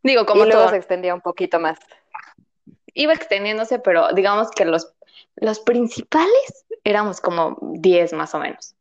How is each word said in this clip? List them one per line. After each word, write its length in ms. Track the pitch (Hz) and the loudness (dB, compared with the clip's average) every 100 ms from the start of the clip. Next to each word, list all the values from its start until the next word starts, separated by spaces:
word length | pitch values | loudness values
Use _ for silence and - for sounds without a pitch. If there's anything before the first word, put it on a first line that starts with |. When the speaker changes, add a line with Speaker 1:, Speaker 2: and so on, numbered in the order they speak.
Speaker 1:
Digo, 220 | 262 247 | 2 2
como 200 | 214 208 | 4 4
Speaker 2:
Y 20 | 220 | 6
luego 160 | 214 | 6
Speaker 1:
todo. 80 | 190 | 4
Speaker 2:
se 60 | 185 | 2
extendía 380 | - 180 180 | -2 -4 -2
un 60 | 175 | -4
poquito 380 | 175 175 175 170 | -6 -6 -2 0
más. 180 | 160 160 _ _ _ - - _ _ _ _ _ - | -2 -6 _ _ _ -20 -20 _ _ _ _ _ -14
Speaker 1:
Iba 180 | - 302 | -4 0
extendiéndose, 640 | 320 - 196 208 214 220 240 | 0 0 -4 -2 -4 -4 -2
pero 340 | 220 170 - | 2 2 2
digamos 360 | 185 190 208 220 | 2 2 0 -2
que 140 | - | -2
los, 300 | 170 165 - _ _ - _ - | 0 0 -4 _ _ -20 _ -6
los 240 | 220 214 | -4 -2
principales 1040 | - 240 233 - - 311 359 508 523 - _ 453 | 0 0 -2 -6 -2 0 4 2 0 -14 _ -8
éramos 360 | 208 208 214 180 | -2 0 -2 -4
como 360 | 180 170 156 - | -4 -2 -4 -6
diez 520 | - 156 180 175 165 | -12 -10 -2 0 0
más 220 | 156 156 | -4 -8
o 40 | 156 | -6
menos. 360 | 143 - - _ | -8 -12 -20 _